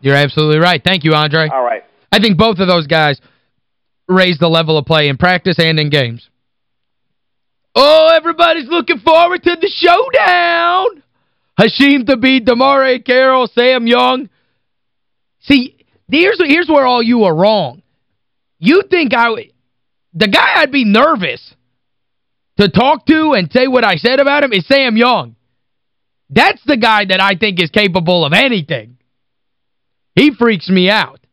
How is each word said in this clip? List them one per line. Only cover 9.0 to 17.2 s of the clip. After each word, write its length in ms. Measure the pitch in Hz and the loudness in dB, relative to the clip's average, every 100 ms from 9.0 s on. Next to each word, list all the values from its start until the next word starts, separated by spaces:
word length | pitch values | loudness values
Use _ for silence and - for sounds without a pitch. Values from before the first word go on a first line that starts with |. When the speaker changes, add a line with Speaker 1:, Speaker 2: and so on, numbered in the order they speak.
| 302 320 349 359 | 2 2 2 0
Speaker 1:
to 120 | 349 339 | -4 -2
the 80 | 370 | -4
showdown. 1300 | - 339 359 523 508 - 359 339 339 339 359 440 330 _ _ _ _ _ - | 0 2 2 0 0 0 0 0 0 0 -2 -2 -6 _ _ _ _ _ 0
Hasheem 480 | 220 - 277 285 233 | 0 2 2 2 0
Thabeet, 380 | 262 262 262 | 0 0 0
DeMarre 600 | 220 240 269 277 262 254 | 0 0 2 2 0 -2
Carroll, 420 | - 254 262 262 240 | -2 0 2 0 -2
Sam 400 | - 247 254 233 | 0 0 0 0
Young. 420 | 240 247 262 247 _ _ _ _ _ _ _ _ _ _ _ | 0 0 -2 -8 _ _ _ _ _ _ _ _ _ _ _
See, 340 | - 190 247 - _ _ - | 0 0 0 -10 _ _ -4
here's, 320 | 294 370 427 | 0 0 0
here's 240 | 320 311 320 | 0 0 2
where 160 | 294 | 0
all 180 | 254 247 | 2 0
you 220 | 233 240 | 0 0